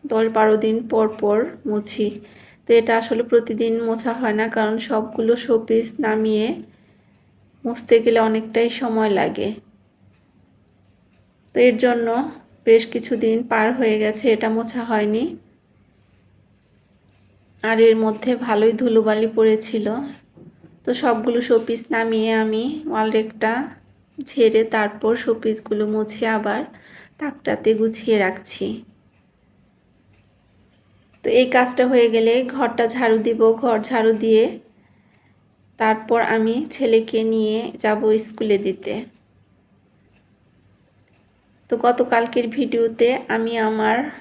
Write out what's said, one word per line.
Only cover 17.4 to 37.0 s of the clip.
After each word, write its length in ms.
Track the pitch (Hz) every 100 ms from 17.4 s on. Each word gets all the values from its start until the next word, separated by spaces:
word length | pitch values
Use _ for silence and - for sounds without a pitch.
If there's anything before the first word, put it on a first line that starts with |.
| _ _
আর 140 | 220 226 226
এর 80 | 226
মধ্যে 340 | 220 214 254 240
ভালোই 380 | 240 208 220
ধুলোবালি 560 | 226 247 220 214 214 226 226
পড়েছিল। 520 | 220 220 - 220 208 226 285 - _ - - _ - _
তো 80 | -
সবগুলো 460 | 247 269 220 240 233
শোপিস 400 | 240 226 226 226 -
নামিয়ে 400 | 233 226 220 220 220
আমি 200 | 220 220 247 311 311
ওয়াল 180 | 220 220
র্যাকটা 420 | 220 220 - 220 233 294 - _ _ _ -
ঝেড়ে 440 | - - 226 220 220 226
তারপর 360 | 208 208 220 240
শোপিসগুলো 680 | - 226 220 220 - 214 214
মুছে 360 | 214 214 - 226 220
আবার 240 | 208 220 311 - - - - _
তাকটাতে 520 | 294 - - 208 220
গুছিয়ে 420 | 220 220 226 - 214
রাখছি। 480 | 190 - - - 196 226 - _ _ _ _ _ _ _ _ _ _ _ _ _ _ _ _ _ _ _ _ _ _ _
তো 40 | -
এই 180 | 233 254
কাজটা 340 | 254 247 254 247
হয়ে 200 | 254 233
গেলে 240 | 226 220 240 254
ঘরটা 380 | 262 240 233 233
ঝাড়ু 300 | 247 233 220
দিব। 220 | 226 220 226 226
ঘর 160 | 247 220
ঝাড়ু 280 | 220 254 220 220
দিয়ে 200 | 226 220 233 - _ _ _ _ _ _ _ _ _ _ _ _
তারপর 400 | 220 220 220 233 - 226
আমি 200 | 220 233 311
ছেলেকে 500 | - 254 226